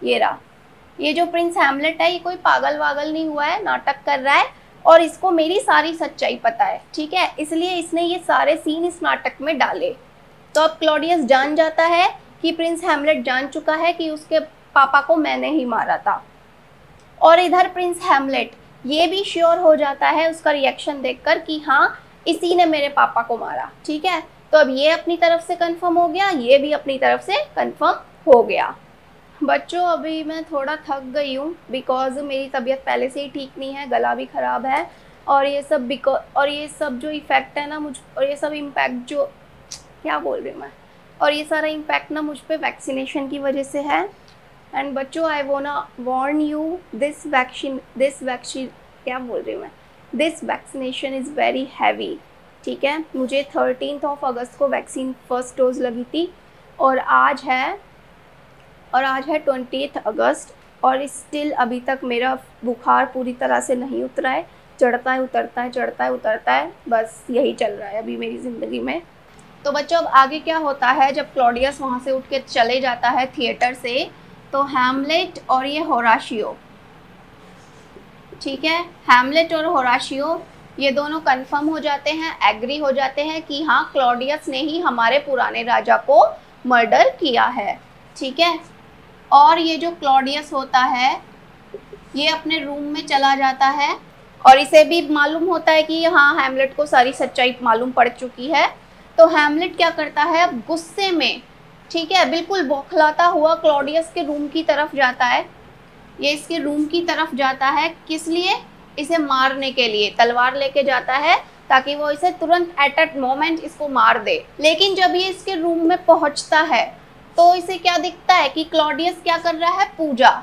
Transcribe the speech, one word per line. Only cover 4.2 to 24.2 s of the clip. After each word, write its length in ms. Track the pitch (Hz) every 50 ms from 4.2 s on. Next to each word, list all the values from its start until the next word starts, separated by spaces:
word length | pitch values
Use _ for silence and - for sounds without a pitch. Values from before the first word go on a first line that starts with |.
रहा 140 | 254 277 285
है 160 | 330 403 508 - - - - - - -
और 160 | - 330 330
इसको 300 | 339 311 - - - 370
मेरी 280 | 349 320 311 320 370 427
सारी 340 | 523 - 311 302 302 330 320
सच्चाई 420 | 320 311 - - - 262 - 233
पता 280 | 226 - 226 226 - 208
है, 160 | 190 - - - - -
ठीक 200 | 320 302 302 370
है, 160 | 370 339 - - -
इसलिए 360 | 311 302 330 330 339 370 370
इसने 280 | 349 330 339 330 330 349
ये 160 | 339 359 359
सारे 380 | 349 - 294 269 262 277 320
scene 280 | 311 - 311 302 330 339
इस 140 | 349 330 - 320
नाटक 380 | 277 269 - - 254 - -
में 160 | 269 302 330 247
डाले। 360 | 240 202 - 165 165 180 - - - - - - - - - - - - -
तो 60 | 294
अब 160 | 311 320 320 -
Claudius 460 | 320 311 302 302 294 330 349 330 277
जान 300 | 226 269 262 269 294 302
जाता 300 | 320 320 320 320 330 330
है 240 | 339 339 339 370 427 - - - - - - -
कि 100 | 330 330
Prince 300 | 330 330 339 339 330 339
Hamlet 380 | 349 302 285 285 311 311 262 240
जान 220 | 269 254 262 277
चुका 280 | 269 - 311 311 320 311
है 180 | 320 320 339 339
कि 160 | 339 330 320
उसके 280 | 311 302 - - 320 311 311 - - - - _ -
पापा 260 | 277 269 269 - 285
को 160 | 277 - 330
मैंने 340 | 330 294 269 262 254 254 262
ही 140 | 302 311 254
मारा 320 | 240 226 208 - - 170 -
था। 240 | - 208 190 - - - - - - - - _ _ _ - - - - - - - - - -
और 200 | - 320 330 349
इधर 280 | 359 339 330 359 370 370
प्रिंस 340 | 370 359 359 349 349 - 370
हैमलेट 500 | 370 311 277 269 269 269 247 226 226 - - - - - - -
ये 220 | 254 294 311 339
भी 160 | 330 370 392 403
sure 340 | 392 - 339 339 330 339 359
हो 160 | 359 320 311
जाता 320 | 302 294 277 277 - - 277
है 200 | 285 302 320 330
उसका 200 | 320 320 - 311
reaction 500 | 294 285 269 254 254 - - 320 285 277 254
देखकर 360 | 254 254 - - 294 330 359
कि 200 | 330 - 311 302
हाँ 400 | 302 294 269 294 339 - - - - - - - - 330
इसी 260 | 320 330 359 339 359
ने 120 | 349 349
मेरे 220 | 320 311 294 285 285
पापा 320 | 285 285 247 - - 240 233
को 140 | - 233 220
मारा, 320 | 202 - 147 127 123 - - - -
ठीक 180 | - 302 302 302
है। 180 | 370 349 320